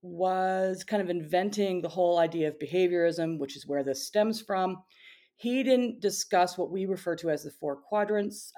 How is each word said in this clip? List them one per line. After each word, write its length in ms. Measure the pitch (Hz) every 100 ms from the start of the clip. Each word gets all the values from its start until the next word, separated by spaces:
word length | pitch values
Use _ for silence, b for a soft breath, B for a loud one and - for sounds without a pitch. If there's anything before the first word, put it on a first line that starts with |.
was 840 | 180 170 185 185 185 190 190 185
kind 180 | - 208
of 80 | 180
inventing 720 | 175 151 180 202 202 196 180
the 60 | 175
whole 300 | 190 175 175
idea 300 | 165 165 151
of 100 | 151
behaviorism, 800 | 135 180 180 175 170 165 165 160
which 180 | 135 -
is 100 | -
where 160 | 143
this 240 | 135 135 -
stems 340 | 214 220 220
from, 380 | - 190 185 185 - B B B B _
he 240 | 240 254
didn't 380 | 262 254 240 -
discuss 580 | 202 190 - 180 180 185
what 140 | 170
we 120 | 190
refer 300 | 190 185 175
to 160 | 160 165
as 140 | 151
the 80 | -
four 240 | - 151 139
quadrants. 760 | - 208 208 208 202 - -